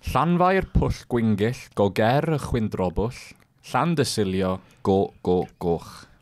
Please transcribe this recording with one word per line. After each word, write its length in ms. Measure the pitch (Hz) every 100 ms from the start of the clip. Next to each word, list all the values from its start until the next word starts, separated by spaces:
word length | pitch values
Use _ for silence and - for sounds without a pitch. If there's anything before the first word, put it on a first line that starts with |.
Llanfair 600 | - 127 160 175 180 190
Pwll 380 | 180 - 135 -
Gwyngyll, 560 | - 123 113 104 104 131 -
go 200 | - 101
Gerach 560 | 92 110 135 160 156 -
Wyn 180 | 123 107
Drobwll, 480 | 92 92 85 104 131 - - _ _
Llandysilio, 880 | - 131 151 165 127 - 101 92 95 92 - _
go 360 | - 98 98 -
go 240 | - 90 85
goch. 520 | - 90 82 - - - _